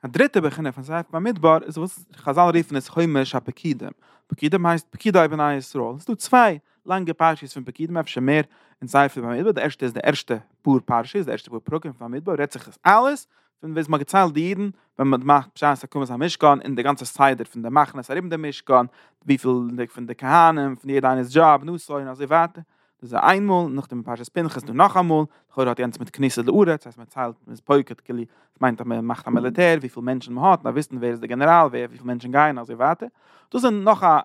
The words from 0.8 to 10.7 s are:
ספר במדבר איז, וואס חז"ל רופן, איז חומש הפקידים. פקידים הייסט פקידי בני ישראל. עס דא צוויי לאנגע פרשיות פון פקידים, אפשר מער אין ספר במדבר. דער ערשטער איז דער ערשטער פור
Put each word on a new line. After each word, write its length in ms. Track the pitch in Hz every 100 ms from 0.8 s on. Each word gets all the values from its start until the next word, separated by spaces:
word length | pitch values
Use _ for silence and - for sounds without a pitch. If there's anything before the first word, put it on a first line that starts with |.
ספר 180 | 131 165 170
במדבר 480 | 165 202 208 160 160
איז, 160 | 160 160
וואס 260 | 180 - - _
חז"ל 340 | - 139 175 170
רופן, 200 | 165 139
איז 120 | -
חומש 460 | - 170 143 135
הפקידים. 560 | 131 - - 165 131 98 - _ _ _
פקידים 400 | - 147 185 170
הייסט 200 | 170 -
פקידי 360 | - 220 185 160
בני 240 | 156 147
ישראל. 400 | 143 131 139 117 131
עס 140 | -
דא 40 |
צוויי 440 | 226 - 254 233 151 _ _ -
לאנגע 260 | 185 175
פרשיות 400 | 160 165 156 139
פון 120 | -
פקידים, 320 | 127 - 160 170
אפשר 240 | 151 -
מער 220 | 127 151 143 _ _ _
אין 80 | 127
ספר 320 | 139 139 135
במדבר. 300 | 117 120 196
דער 140 | 123
ערשטער 220 | 135 - 127
איז 80 |
דער 80 | 117 -
ערשטער 320 | 147 - 113 - _
פור 160 | -